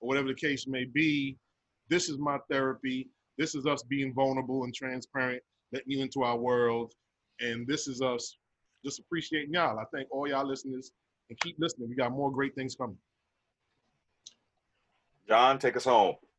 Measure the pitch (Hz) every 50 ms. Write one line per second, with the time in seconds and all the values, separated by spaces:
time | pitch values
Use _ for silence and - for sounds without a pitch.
0 | 113 123 135 139 139 135 131 - - 147 139 127 - 135 131 127 127 127 123 147
1 | 160 156 147 143 139 135 135 - _ _ _ _ _ _ _ _ _ - 165 180
2 | 175 - 147 135 147 147 143 135 - - 147 135 135 131 131 - - 131 127 131
3 | 131 - _ _ _ _ _ - 156 156 - 147 131 151 139 131 123 120 139 139
4 | 139 131 120 131 135 135 135 135 131 123 131 135 127 123 123 - 139 131 127 127
5 | 120 - - 135 127 127 123 127 - _ _ _ _ - - 139 - 131 139 135
6 | 135 127 - 139 131 120 120 120 120 123 123 120 120 117 117 117 117 113 _ _
7 | _ _ _ _ _ _ _ - 117 120 117 117 120 123 147 151 - 143 127 120
8 | 135 127 123 120 - - - _ _ _ _ _ _ _ _ _ - 143 - -
9 | - - 175 165 151 - 156 151 147 147 160 180 170 135 107 110 110 - - 139
10 | 131 - 135 135 143 143 139 135 139 139 135 131 - 135 131 127 131 - _ _
11 | _ _ _ _ _ - 117 - - 170 165 151 160 165 - - 120 117 123 131
12 | 127 120 127 139 143 135 135 131 139 135 135 135 131 127 - - 131 117 101 -
13 | _ _ _ _ _ _ _ _ _ _ _ _ _ _ _ _ _ _ _ _
14 | _ _ _ _ - - - _ _ _ _ _ _ _ _ _ _ _ _ _
15 | _ _ _ _ _ - 110 117 123 131 135 135 - 123 - 123 - 131 123 110
16 | 101 90 - - _ _ _